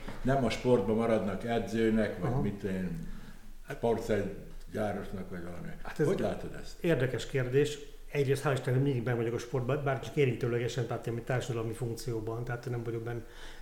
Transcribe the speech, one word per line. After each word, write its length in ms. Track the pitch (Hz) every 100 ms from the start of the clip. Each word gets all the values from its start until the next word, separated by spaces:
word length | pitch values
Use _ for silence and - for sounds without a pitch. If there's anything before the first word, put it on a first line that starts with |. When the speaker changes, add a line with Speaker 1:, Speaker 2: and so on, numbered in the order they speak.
| - -
Speaker 1:
nem 220 | 127 135 113
a 40 |
sportban 460 | - 127 120 98 110
maradnak 480 | 117 107 98 95
edzőnek, 760 | 117 117 98 113 113 110 101 -
vagy 100 | -
Speaker 2:
Aha. 100 | 127
Speaker 1:
mit 120 | 101
tudom 220 | - 101 92
én, 320 | 90 82 - - - - - - -
sportszergyárosnak, 1600 | 143 117 110 - 101 92 - - - - 107 104 98 - 95 90
vagy 140 | 90
valami. 240 | 87 85 82 -
Speaker 2:
Hát 160 | - -
ez 60 | 151
Speaker 1:
Hogy 120 | -
látod 340 | 104 92 82 -
ezt? 220 | - -
Speaker 2:
érdekes 420 | 170 147 127 - -
kérdés. 500 | 131 123 135 147 - - - -
Egyrészt 320 | 143 135 131 156
hál' 60 |
Istennek 280 | 127 131 123
mindig 220 | 143 123
benn 120 | 113 117
vagyok 180 | 117
a 40 | 113
sportban, 460 | - 135 120 147
bár 160 | 139 131
csak 160 | - 151
érintőlegesen, 720 | 131 110 120 120 123 - 113
tehát 180 | 117 -
ilyen 160 | 117
társadalmi 500 | - 127 - 117 113
funkcióban, 680 | 107 120 110 - 113 110 113
tehát 260 | 120 120 123
nem 140 | 120
vagyok 180 | 113 113
benne 180 | 117 117 - - - -